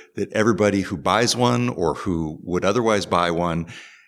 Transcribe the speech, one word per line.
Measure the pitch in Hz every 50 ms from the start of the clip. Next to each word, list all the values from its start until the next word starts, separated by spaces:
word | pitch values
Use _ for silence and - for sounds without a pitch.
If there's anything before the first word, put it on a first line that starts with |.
| - - _
that | - 98 - -
everybody | 107 104 117 110 87 107 104 98 98 95
who | - 104
buys | 80 69 95 92 107 120 113 -
one | 120 123 120 123 123 123 120
or | - - 90 80 73
who | - - 98 92 82 82 78 78 - -
would | - 85 90 92
otherwise | 92 104 123 117 113 107 101 87
buy | - 95 87 87 85 85
one | 82 87 87 82 85 82 82 - - - - - - -